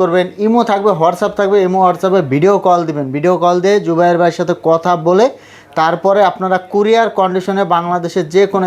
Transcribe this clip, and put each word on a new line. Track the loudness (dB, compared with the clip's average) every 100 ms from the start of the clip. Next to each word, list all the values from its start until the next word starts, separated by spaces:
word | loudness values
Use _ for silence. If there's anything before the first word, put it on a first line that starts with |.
করবেন। | 0 0 -2 -2
ইমো | 0 0
থাকবে, | 0 0 0 2
WhatsApp | 0 0 -4 -2
থাকবে। | 0 2
ইমো, | 2 2 2
WhatsApp-এ | 2 0 0 0
ভিডিও | 0 2 2
কল | 2 0 0
দিবেন। | -6 -6
ভিডিও | -2 0 0
কল | 0 0
দিয়ে | 0 0
জুবায়ের | 0 0 2 2
ভাইয়ের | 0 0
সাথে | -4 -2
কথা | 0 0 0 -2
বলে | 2 2 2 -2 -20 -20 -10 -2
তারপরে | -2 0 0 2
আপনারা | 2 0 -2 -4
কুরিয়ার | -2 -2 2 2 0
কন্ডিশনে | 0 -2 -2 -4 -4 0
বাংলাদেশের | 0 0 -4 -4 -4 -2
যে | 0 2
কোনো | 0